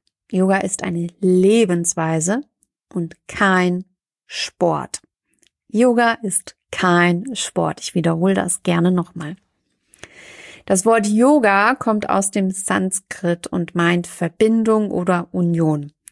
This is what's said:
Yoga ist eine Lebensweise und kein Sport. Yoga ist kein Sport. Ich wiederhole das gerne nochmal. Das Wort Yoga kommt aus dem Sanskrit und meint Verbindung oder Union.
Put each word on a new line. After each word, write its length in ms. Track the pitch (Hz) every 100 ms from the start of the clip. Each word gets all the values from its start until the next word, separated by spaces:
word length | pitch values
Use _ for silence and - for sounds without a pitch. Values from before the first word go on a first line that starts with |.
| _ _ -
Yoga 280 | 185 190 196
ist 260 | 190 -
eine 240 | 185 170 170 -
Lebensweise 1200 | 185 185 190 226 202 175 170 - 160 160 170 240 - _ _ _ _
und 220 | - 165 - -
kein 560 | - 196 185 180 180 - _ _ _ -
Sport. 720 | - - - 175 151 135 - _ _ _ _ _ _ _
Yoga 480 | 214 247 233 233 226
ist 360 | 208 - - - -
kein 640 | - 180 175 175 175 262
Sport. 460 | 226 - 180 160 -
Ich 160 | - 175
wiederhole 380 | 165 165 190
das 280 | 190 175 -
gerne 280 | 185 170 175
nochmal. 460 | 180 170 165 151 190 _ _ _ _ _ _ - - - - - - -
Das 200 | 196 226
Wort 220 | 226 208
Yoga 680 | 214 254 302 214 196 214 269
kommt 340 | 233 214 -
aus 200 | 196 190
dem 220 | 208 190
Sanskrit 960 | 185 - 190 185 - - - 170 175 -
und 260 | 180 170
meint 320 | 175 170 175 175
Verbindung 840 | - 170 - 214 226 220 220 208
oder 380 | - 180 175 175
Union. 600 | 185 175 165 156 151 143 _ -